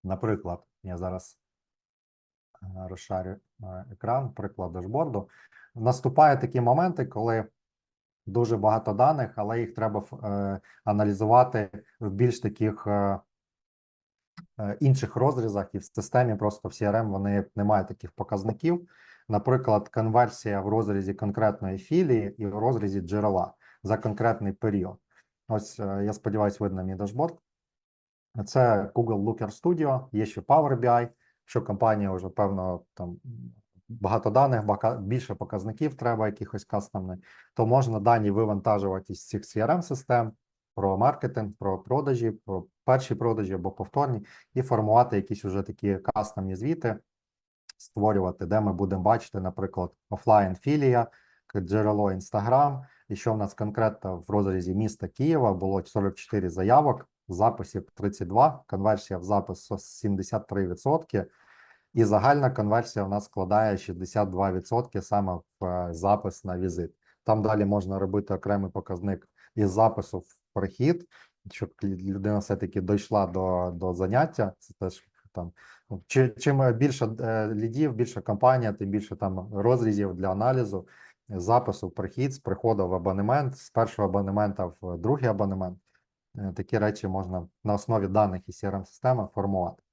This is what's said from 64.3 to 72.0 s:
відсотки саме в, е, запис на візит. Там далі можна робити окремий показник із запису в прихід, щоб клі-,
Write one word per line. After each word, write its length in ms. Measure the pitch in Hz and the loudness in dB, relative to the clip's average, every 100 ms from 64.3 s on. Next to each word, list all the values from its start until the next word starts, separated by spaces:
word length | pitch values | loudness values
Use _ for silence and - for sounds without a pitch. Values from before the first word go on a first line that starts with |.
| 90 98 | 0 -2
відсотки 500 | 92 - 117 120 98 | -2 -2 -4 -2 -8
саме 380 | - 104 98 87 _ _ | -2 -2 0 -6 _ _
в, 60 | 92 | -4
е, 280 | 90 87 | -4 -4
запис 520 | 82 98 104 98 - 90 | -2 2 2 0 -8 -8
на 120 | 90 | -4
візит. 340 | 92 85 82 _ _ _ | -2 -4 -8 _ _ _
Там 180 | - 110 | 0 2
далі 240 | 107 107 101 | 2 2 2
можна 340 | 104 95 98 | 0 -2 -4
робити 340 | 95 101 101 | 0 -2 -2
окремий 380 | 95 98 101 95 | -4 0 -2 -2
показник 580 | 98 - 90 98 92 _ _ _ - | -8 -8 -6 -4 -6 _ _ _ 0
із 160 | 104 | 2
запису 480 | 98 113 - - 92 | 4 4 2 -6 -8
в 180 | - _ _ | -10 _ _
прихід, 540 | 104 95 - 135 175 - _ _ _ 98 | -4 -4 0 0 0 -4 _ _ _ -20
щоб 180 | - 98 _ | -10 -10 _
клі-, 280 | 101 92 | -6 -4